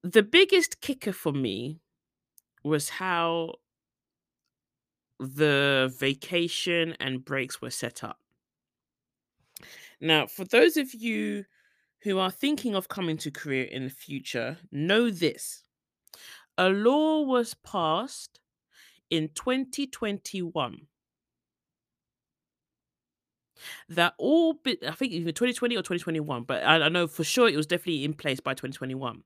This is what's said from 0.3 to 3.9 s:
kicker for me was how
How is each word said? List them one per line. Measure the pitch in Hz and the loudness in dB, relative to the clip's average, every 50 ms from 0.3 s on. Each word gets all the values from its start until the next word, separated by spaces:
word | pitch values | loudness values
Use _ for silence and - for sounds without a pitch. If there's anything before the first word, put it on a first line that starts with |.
| - 349 392 370 392 370 330 - - _ | 6 6 6 8 6 4 4 2 -4 _
kicker | - - 269 - - 214 | -6 -6 -6 -4 -4 -6
for | 180 - - 156 | -6 -2 -4 -2
me | 139 139 131 110 95 101 120 139 156 165 _ _ _ _ _ _ _ _ _ _ _ _ _ _ _ _ _ | -2 0 -2 -2 -2 -4 -6 -8 -10 -12 _ _ _ _ _ _ _ _ _ _ _ _ _ _ _ _ _
was | 147 156 147 147 - | 0 0 0 -2 -4
how | - - 185 185 175 170 170 170 165 170 165 160 - _ _ _ _ _ _ _ | -8 -6 -4 -2 0 0 0 0 0 -2 -4 -6 -10 _ _ _ _ _ _ _